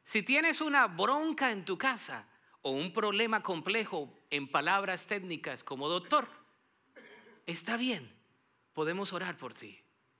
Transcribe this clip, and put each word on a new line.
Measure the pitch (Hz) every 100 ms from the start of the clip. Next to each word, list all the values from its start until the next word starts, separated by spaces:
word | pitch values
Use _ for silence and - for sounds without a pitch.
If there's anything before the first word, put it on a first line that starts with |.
| -
Si | 214
tienes | 190 277 330 -
una | 311 285 226
bronca | 170 208 285 320 - 269
en | 202 175
tu | 180
casa | 269 233 - 120 - _ _ _
o | 139
un | 135 175
problema | 220 208 196 226 214
complejo | - 165 160 220 214 175 139 - _
en | 143 139
palabras | 151 156 196 196 180 -
técnicas | 202 185 160 156 127
como | - 135 147
doctor, | 180 180 294 233 - _ _ _ _ _ - - - - - -
está | 170 - 233
bien, | 254 196 117 - _ _ _ _ _
podemos | - 156 185 196
orar | 180 185 156
por | 127
ti. | - 110 95 _ _ _ _